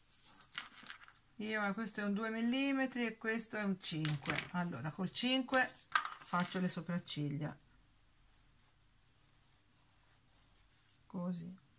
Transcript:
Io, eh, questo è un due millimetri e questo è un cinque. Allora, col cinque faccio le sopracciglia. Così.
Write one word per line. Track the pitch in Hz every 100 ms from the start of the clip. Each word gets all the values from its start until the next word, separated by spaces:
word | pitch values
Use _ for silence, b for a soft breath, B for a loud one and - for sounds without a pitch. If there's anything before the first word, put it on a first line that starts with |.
| - - - - - - - - - - - - - -
Io, | 214 214 202
eh, |
questo | 196 226 -
è |
un | 208
due | 202 226
millimetri | 220 233 262 277 269 262 247 226
e | 220
questo | 226 226 - 220
è |
un | 202 190
cinque. | - 156 156 151 - 151 -
Allora, | 180 175 135 156
col | - 175
cinque | - 247 262 262 262 247 - - - - - -
faccio | 180 180 185
le | 180
sopracciglia. | 175 156 175 - - 147 147 147 139 - - - - - - - - - - - _ - - - - - - _ - _ - - - - - _ - - - - - - - -
Così. | 185 180 175 170 185 -